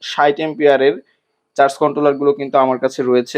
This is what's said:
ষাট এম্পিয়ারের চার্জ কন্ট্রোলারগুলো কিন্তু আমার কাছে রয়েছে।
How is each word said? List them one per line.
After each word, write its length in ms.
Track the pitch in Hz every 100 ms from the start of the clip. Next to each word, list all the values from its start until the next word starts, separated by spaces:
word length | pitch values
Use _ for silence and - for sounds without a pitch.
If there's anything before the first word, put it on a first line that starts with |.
ষাট 340 | - - 147 147
এম্পিয়ারের 560 | 156 143 147 135 135 180 _ _ _ _ _ -
চার্জ 160 | 139 -
কন্ট্রোলারগুলো 540 | 151 143 147 139 143
কিন্তু 220 | 139 139 139
আমার 220 | 131 123
কাছে 200 | 131 -
রয়েছে। 340 | 127 123 123